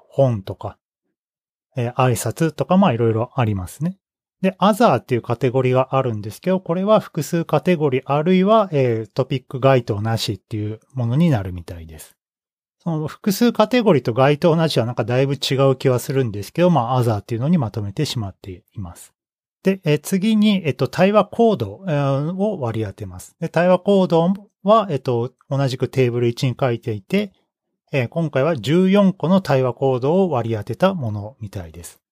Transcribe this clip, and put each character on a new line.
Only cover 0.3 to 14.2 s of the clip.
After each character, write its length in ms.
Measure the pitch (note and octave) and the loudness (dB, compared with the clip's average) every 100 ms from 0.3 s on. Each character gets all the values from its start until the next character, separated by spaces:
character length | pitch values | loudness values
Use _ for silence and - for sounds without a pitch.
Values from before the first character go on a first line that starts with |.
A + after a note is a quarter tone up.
| A2 | 0
と 120 | F#2+ | -8
か、 220 | G2 G2+ - _ _ _ _ _ _ _ _ _ - | -12 -12 -14 _ _ _ _ _ _ _ _ _ -8
え 120 | A#2+ | -4
ー、 60 | |
挨 160 | - B2+ | 0 0
拶 380 | A2+ A#2 - D#3+ | 0 -4 -2 -4
と 160 | - C#3 | -2 0
か、 100 | F#3 | 2
ま 120 | F#3+ | 2
あ、 40 | |
い 60 | A#2 | 2
ろ 100 | A#2 | 0
い 20 | |
ろ 160 | A2 A#2+ - | 0 -2 -2
あ 80 | |
り 100 | A2 | -2
ま 120 | G2+ F2+ | -2 -6
す 160 | - | -8
ね。 140 | E3 F#3+ _ _ _ _ | -8 -8 _ _ _ _
で、 120 | F#3 - | -4 0
ア 160 | F#3+ | 0
ザ 200 | G#3+ A3+ | 4 4
ー 20 | B2 | 2
っ 80 | |
て 100 | - | 0
い 40 | A#2 | -4
う 40 | |
カ 140 | - A#2+ | -2 -2
テ 120 | C3 | 0
ゴ 140 | C3 | 0
リ 80 | B2+ | 2
ー 20 | |
が 240 | B2+ C3 C3+ | 2 0 0
あ 60 | |
る 120 | B2 | -2
ん 60 | G#2+ | -4
で 100 | G#2 | -8
す 100 | - | -8
け 100 | F3+ | -4
ど、 100 | F#3 | -4
こ 140 | F#3 | -2
れ 100 | F3 | -2
は 160 | G3 G#3+ | 2 2
複 220 | - - | 0 -6
数 220 | C#3+ E3+ | -4 -4
カ 160 | D#3+ D3 | 0 0
テ 160 | F3+ E3+ | 0 0
ゴ 120 | D3+ | 0
リ 120 | B2+ | -2
ー 20 | |
あ 180 | - C#3+ | -2 -2
る 120 | D#3 | 2
い 100 | F#3 | 2
は、 240 | F#3+ A3 F#3+ | 4 2 2
え 340 | D3 B2+ A2+ A2 | 0 0 0 -4
ー、 40 | |
ト 140 | - | -4
ピ 120 | C3 C3+ | -4 -4
ッ 80 | - | 2
ク 120 | C3+ | 6
該 260 | C3 C3 | 8 6
当 180 | A#2+ G2+ | 2 -2
な 160 | A2 A2+ | -2 -2
し 160 | - | -4
っ 40 | G2+ | -8
て 180 | _ G#2+ | _ -8
い 140 | G#2 | -6
う 100 | A2 _ | -8 _
も 140 | C3 A#2 | -6 -2
の 100 | C3 | 2
に 140 | E3+ | 2
な 120 | A#2+ | 2
る 100 | F#2+ | -2
み 120 | F2+ | -10
た 160 | E2+ E2+ | -12 -16
い 60 | D#2+ | -16
で 120 | D2+ | -20
す。 180 | - _ _ _ _ _ _ _ | -20 _ _ _ _ _ _ _
そ 100 | F3 D#3 | -8 -6
の 100 | D#3 | -6
複 240 | - G#3+ | -6 -4
数 200 | F#3+ A#3+ | 0 2
カ 140 | A3+ G#3+ | 2 2
テ 140 | B3 | 2
ゴ 120 | G#3+ | 2
リ 80 | D3 | 2
ー 20 | |
と 120 | - | 0
該 240 | A2+ | 2